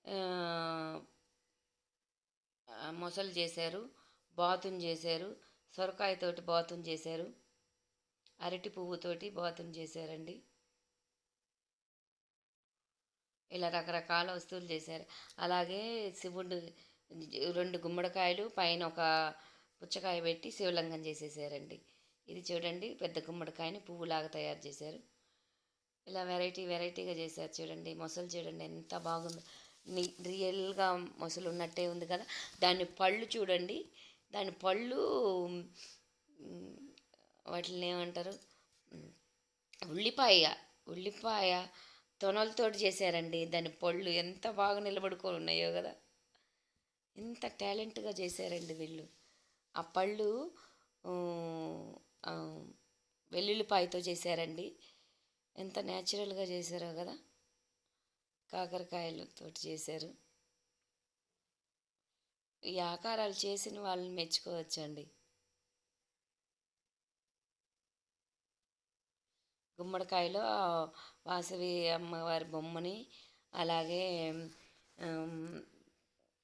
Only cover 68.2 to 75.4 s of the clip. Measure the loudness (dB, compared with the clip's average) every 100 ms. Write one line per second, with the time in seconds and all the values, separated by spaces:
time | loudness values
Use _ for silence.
68.2 | _ _ _ _ _ _ _ _ _ _
69.2 | _ _ _ _ _ -10 -4 -4 2 2
70.2 | 4 2 4 4 4 4 0 -4 -20 -12
71.2 | -2 -2 -2 -2 0 2 2 2 0 -2
72.2 | 0 0 0 -4 -4 -2 -4 -6 -10 -20
73.2 | -20 _ _ -2 2 2 2 0 0 0
74.2 | 0 -2 -6 -12 -20 -20 _ -8 -4 -4
75.2 | -4 -6